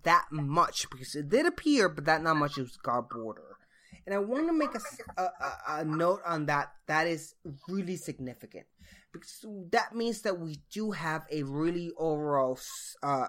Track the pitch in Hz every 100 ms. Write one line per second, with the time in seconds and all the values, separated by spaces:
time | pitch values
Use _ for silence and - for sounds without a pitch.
0 | 165 170 - 151 143 160 - - - 131
1 | 131 147 147 220 339 359 311 285 185 151
2 | 147 156 165 156 147 143 123 - - 120
3 | 117 117 113 101 73 - _ _ _ -
4 | - 196 202 262 330 330 285 226 - -
5 | - - 185 - 139 120 110 151 160 156
6 | 170 196 175 165 151 143 - - - 156
7 | 165 165 147 - 170 139 - 190 180 180
8 | 151 139 127 123 117 92 - _ - -
9 | _ 170 - - 214 202 175 233 - 226
10 | 233 220 214 180 165 147 - 208 214 175
11 | 160 160 - 151 139 139 165 175 170 -
12 | 160 151 151 143 131 127 - - - -
13 | 143 135